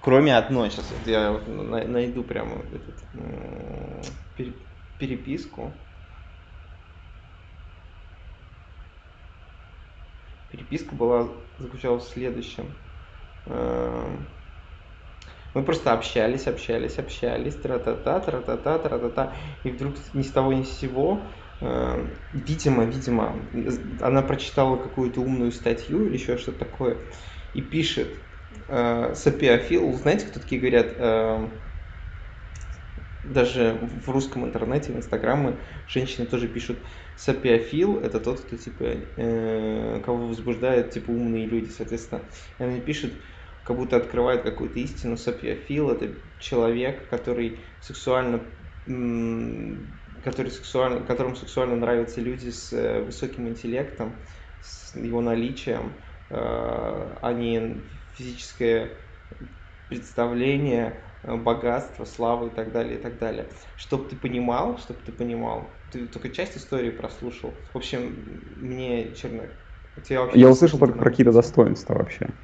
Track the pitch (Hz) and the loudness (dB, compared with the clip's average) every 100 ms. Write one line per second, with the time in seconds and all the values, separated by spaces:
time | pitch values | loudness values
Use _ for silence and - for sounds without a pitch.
0 | - 135 151 123 110 131 107 - - - | 10 10 10 8 6 2 2 0 -6 -6
1 | 110 110 107 107 117 104 107 113 110 123 | 2 2 4 0 -4 -6 -4 -2 0 0
2 | 120 120 117 - 110 110 - - - - | 0 -4 -4 -4 -4 -6 -8 -12 -12 -16
3 | - - - - - - - - - - | -16 -12 -10 -10 -10 -10 -10 -10 -10 -10
4 | - - - - 123 - - - - - | -12 -12 -14 -8 -8 -8 -16 -20 -18 -8
5 | 135 127 - 147 - - 120 - - - | -6 -6 -6 -6 -8 -10 -10 -10 -18 -18
6 | - - - - - - - - - - | -20 -18 -18 -20 -20 -18 -18 -20 -20 -20
7 | - - - - - - - - - - | -18 -20 -20 -20 -20 -18 -18 -18 -20 -20
8 | - - - - - - - - - - | -20 -18 -18 -18 -20 -20 -20 -18 -18 -18
9 | - - - - - - - - - - | -20 -20 -20 -20 -20 -20 -18 -18 -18 -18
10 | - - - - - - - 147 - 143 | -18 -18 -18 -18 -16 -14 -8 -6 -6 0
11 | 120 120 - - - - 127 127 131 120 | 4 4 2 -4 -16 -12 -12 -6 0 0
12 | - - 127 120 117 - - - - - | -2 -6 -4 -4 -8 -10 -12 -12 -16 -18
13 | - - - - - 60 60 60 60 60 | -18 -18 -18 -16 -8 -4 -2 0 -2 -4
14 | 58 50 - - - - - - - - | -6 -8 -10 -14 -18 -18 -18 -18 -18 -20
15 | - - - - - 131 139 160 - 113 | -18 -18 -18 -18 -6 -2 0 0 4 2
16 | - 123 110 135 135 117 - 117 127 - | 2 2 2 2 -2 -4 -2 -2 -2 -4
17 | 135 - 120 120 127 147 - 127 123 117 | -8 -4 -2 -2 -4 -4 -2 -2 0 -2
18 | - 170 196 131 120 120 151 160 156 123 | 0 0 0 -2 -2 -2 2 2 2 0
19 | 117 127 131 - - - 135 123 135 139 | -2 0 -2 -4 -10 -6 -6 -4 -4 -6
20 | - 139 131 - 131 131 131 - 135 127 | -4 -2 2 4 4 4 0 -4 -4 2
21 | 156 202 208 - - - 135 123 123 123 | 2 2 -2 -12 -16 -6 -2 0 0 0
22 | 123 - - 143 139 151 147 127 117 131 | -4 -8 -8 -8 -4 0 4 4 4 2
23 | 131 120 110 - - 120 113 123 - - | 2 2 2 -2 -6 -4 -2 -2 -4 0
24 | - 135 135 139 - - 131 127 - - | 4 6 4 0 0 4 4 4 0 0
25 | 127 120 127 131 120 117 117 117 - 156 | 0 2 0 2 0 0 0 0 0 2
26 | 214 131 - 120 - - - - 127 - | 2 0 0 -2 -2 -6 -6 0 0 0
27 | - - - - - 135 131 156 156 - | -6 -14 -14 -14 -8 -6 -2 0 0 0
28 | - - - - - - - 135 120 117 | -2 -4 -14 -16 -16 -16 -4 2 2 2
29 | 117 - 151 - 135 117 - 113 - 127 | 0 2 2 6 8 6 6 4 4 2
30 | 147 196 - - - 127 127 120 117 - | 4 2 2 -8 -4 0 6 6 6 2
31 | 120 113 110 110 110 110 - - - - | 4 4 4 0 -2 -8 -10 -10 -12 -12
32 | - - - - - - - - - - | -12 -12 -14 -14 -14 -12 -10 -12 -12 -12
33 | - - - 131 123 131 117 110 117 120 | -12 -10 0 4 4 6 2 2 -4 -6
34 | 139 135 135 127 123 120 117 135 151 123 | 0 0 0 -2 -2 -2 0 0 0 -6
35 | 117 - 117 139 135 - - - - 135 | -2 0 2 4 2 0 -8 -14 -4 -2
36 | 131 - 120 123 120 117 - 120 - - | -2 -4 -2 0 -2 -4 -6 -8 -8 -14
37 | - - - 135 127 113 117 147 196 208 | -16 -6 0 2 6 6 6 2 4 4
38 | 113 110 120 123 - 117 - - 120 117 | 0 0 -2 -4 -6 -10 -10 -4 -2 -2
39 | 117 - 117 113 113 110 110 110 110 113 | -6 -4 0 0 0 0 0 -2 -2 -2
40 | 107 120 117 113 113 113 123 127 117 - | 0 -2 0 -4 -2 0 4 4 2 -4
41 | 110 120 120 113 110 113 110 - 107 117 | -2 0 2 0 0 -2 -2 -6 -6 -6
42 | - 113 - - - - 123 123 123 147 | -6 -8 -10 -16 -18 -6 -4 -2 -2 -4
43 | 123 - - - - - - 123 127 123 | -4 -8 -16 -18 -18 -16 -4 -2 4 2
44 | 120 120 123 123 117 110 120 - 147 - | 4 2 4 4 0 -2 -4 -2 -4 -4
45 | 120 117 - - - 107 - 143 143 120 | -4 -2 -4 -4 -4 -6 -2 0 2 2
46 | 110 - - - - 123 117 117 127 139 | -2 -8 -16 -14 -2 4 4 4 0 -2
47 | - 120 123 120 117 113 - - - - | -4 -4 -2 -2 -2 -4 -16 -18 -14 -6
48 | - 127 123 120 - - - - - 127 | 2 2 4 0 -2 -14 -16 -14 -8 -4
49 | 120 117 117 113 117 113 110 104 90 - | 0 0 0 -2 -4 -6 -6 -8 -10 -14
50 | - - - 135 123 - - - 127 120 | -16 -8 -6 -4 -4 -6 -4 2 2 2
51 | - 123 127 120 - - 127 120 120 120 | 0 0 0 -2 -4 0 2 2 4 2
52 | 113 - 117 127 123 117 - 120 113 113 | 2 -2 -4 -4 -8 -10 -6 -2 0 0
53 | 107 - 135 - 117 113 120 123 143 - | -2 -6 -6 -4 -6 -6 -4 -2 -4 -4
54 | 110 117 - - - - - - - 123 | -8 -8 -16 -18 -18 -18 -16 -16 -14 -8
55 | 117 117 120 117 120 139 - 117 113 - | -4 0 2 0 0 -4 -4 -4 -4 -10
56 | - - - 113 58 117 117 117 110 104 | -16 -18 -8 -4 -2 -2 -2 -2 -4 -4
57 | - - 120 120 117 117 113 113 - - | -6 -4 -2 0 0 0 -2 -6 -10 -16
58 | - - 127 120 - - 117 113 - - | -16 -14 -12 -12 -14 0 4 4 2 -10
59 | - - - - - - - - - 127 | -18 -20 -18 -16 -16 -16 -18 -20 -10 -10
60 | - - 120 120 131 139 143 117 113 - | -8 0 2 4 4 4 4 2 0 -4
61 | - - - 117 117 117 120 120 120 - | -14 -14 -4 0 2 2 2 0 -2 -10
62 | 113 - 117 120 117 113 113 113 120 113 | -12 -2 2 2 0 -4 -2 -2 -2 -4
63 | 120 117 113 110 110 - - - - 135 | -8 -6 -4 -4 -8 -12 -18 -16 -4 -4
64 | 135 127 139 123 123 123 196 240 - 123 | -4 -6 -4 0 0 2 0 -4 -8 -12
65 | - - 120 117 117 113 - - - 127 | -12 -6 -4 -2 -4 -4 -8 -16 -14 -10
66 | 120 - 120 - - - - 135 120 113 | -10 -8 -8 -6 -6 -6 -4 -2 -2 -2
67 | 113 - 123 117 123 - - 131 - 131 | -8 -8 -10 -8 -10 -10 -10 -8 -4 -4
68 | 123 - - - - - 127 127 127 120 | -4 -8 -10 -12 -14 -10 -8 -4 0 0
69 | 110 - 123 113 - - - - - - | -2 -6 -8 -8 -10 -14 -16 -18 -16 -16
70 | - 135 127 127 127 131 170 151 131 - | 0 2 8 12 12 12 10 8 6 8
71 | - - 120 113 117 - 113 - - - | 4 8 10 10 10 8 8 6 0 0
72 | - - - - | 0 -2 -6 -6